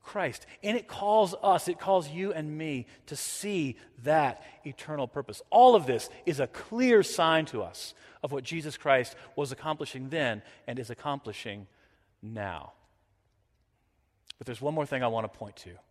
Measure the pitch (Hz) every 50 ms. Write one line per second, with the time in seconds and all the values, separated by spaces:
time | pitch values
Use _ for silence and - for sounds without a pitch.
0 | _ - - 208 180 139 110 - - - - _ - 208 220 240 - - - -
1 | 202 208 214 220 208 175 185 - - 196 185 160 - 180 175 - - 190 196 185
2 | 160 147 151 175 190 202 180 160 151 151 151 151 160 156 143 127 120 - - _
3 | _ - 151 - - - - - - 208 208 180 151 135 113 - - - _ -
4 | 117 143 156 160 147 131 113 - - - - - _ 147 131 - - - 156 143
5 | 131 120 - 147 131 - 107 - - _ - 220 247 254 240 208 147 127 123 110
6 | - - - - - - 151 135 135 - - - - - 220 233 254 254 233 214
7 | 180 - - - 170 160 160 160 156 143 - 110 95 85 80 - - - - _
8 | - - - - - 135 143 139 127 - 165 165 147 151 135 - - 147 135 131
9 | 120 - - - - - _ - 147 127 135 - - 156 156 151 151 - - 131
10 | 131 135 151 160 143 123 110 104 - - - _ _ - 120 131 120 110 120 -
11 | - 151 143 139 _ 110 101 - - 113 101 104 101 _ _ _ _ _ _ _
12 | _ _ _ _ - 110 113 110 101 98 87 76 67 - _ _ _ _ _ _
13 | _ _ _ _ _ _ _ _ _ _ _ _ _ _ _ _ _ _ _ _
14 | _ _ _ _ _ _ - _ 123 127 120 110 131 147 156 156 147 - 143 131
15 | 127 117 113 113 110 107 - - 110 104 101 - - 92 87 90 _ _